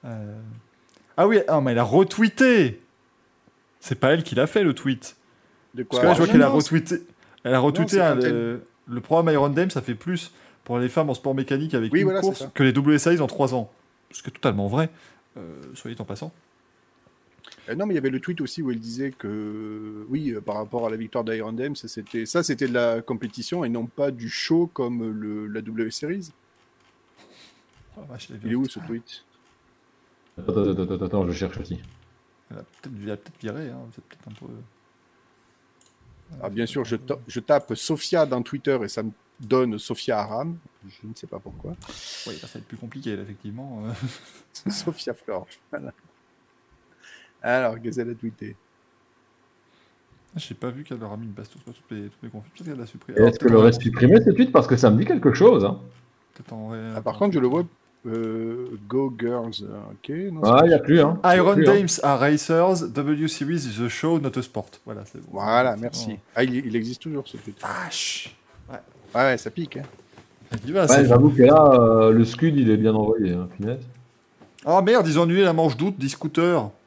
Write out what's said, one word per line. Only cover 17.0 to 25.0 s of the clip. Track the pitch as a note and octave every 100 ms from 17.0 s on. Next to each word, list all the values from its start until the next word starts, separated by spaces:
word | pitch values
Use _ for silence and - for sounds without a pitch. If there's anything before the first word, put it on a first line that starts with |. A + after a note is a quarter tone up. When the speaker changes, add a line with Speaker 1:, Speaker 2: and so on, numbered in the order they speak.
| _ _ _ _ - - -
Speaker 2:
Euh, |
non, | B2+ G#3
mais |
il | E3+
y |
avait | C3+
le | C3
tweet | D3+ E3+
aussi | C3+ -
où | C#3+
elle | A#2
disait | A2+ A#2 C3+
que, | B2+ G#2 G#2+ G#2 G#2+ G#2+ G#2+ G#2+ G#2+ G#2+
oui, | C#3 D3
euh, | A2
par | -
rapport | G#2 G#2+ B2 A#2
à |
la | A2
victoire | A2 B2
d'Iron | A2+ A2+ A2
Dame, | A2+ C#3
ça, | C#3+ A2+
c'était, | - G2+ A#2
ça, | A2+ F3
c'était | D#3+ C3+ C3+
de |
la | B2 A#2+ A2+
compétition | A#2 A#2 A#2 - A2+ F3
et | C3+
non | A#2 A#2
pas | - C#3+
du | B2+ A2+
show | - - E3 E3+
comme | - B2 A#2+